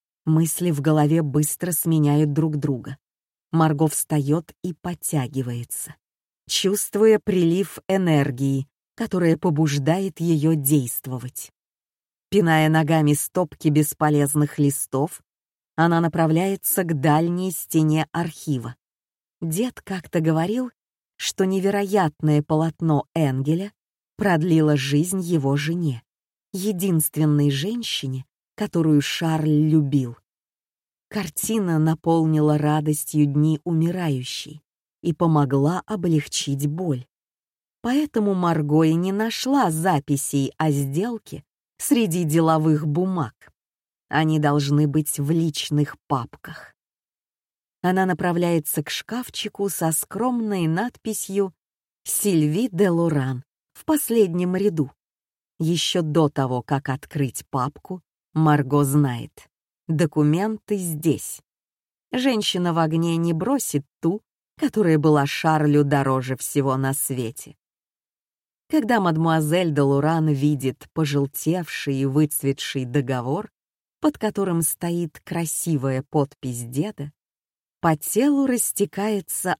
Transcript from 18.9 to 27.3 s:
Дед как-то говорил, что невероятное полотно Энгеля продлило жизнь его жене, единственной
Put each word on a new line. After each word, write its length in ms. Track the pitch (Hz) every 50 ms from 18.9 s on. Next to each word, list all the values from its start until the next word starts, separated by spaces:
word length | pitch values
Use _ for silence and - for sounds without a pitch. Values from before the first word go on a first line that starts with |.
| _ _ _ _ _ _ _ _ _ -
Дед 400 | 165 165 156 190 240 247 - -
как-то 400 | - - 190 185 - - - 170
говорил, 500 | 156 160 156 160 165 196 220 254 254 233 _ _ _ _ _ _ _ _ _
что 280 | - - - - - 190
невероятное 1000 | 190 190 190 180 196 202 202 202 190 202 202 175 151 - - - 156 151 147
полотно 640 | 147 - 160 156 160 160 - - 165 160 151 139 - _ -
Энгеля 580 | 165 156 135 131 131 135 147 160 175 196 208 _ _ _ _ _ _ _ _ _
продлило 600 | - 214 202 175 156 160 185 160 160 151 151 147
жизнь 440 | 139 131 139 143 147 170 180 190 190
его 360 | 175 170 180 156 135 139 139
жене, 460 | 143 143 156 165 180 170 147 123 113 _ _ _ _ _ _ _ _ _ _
единственной 960 | - 185 185 214 208 170 190 196 170 156 - - - 147 156 151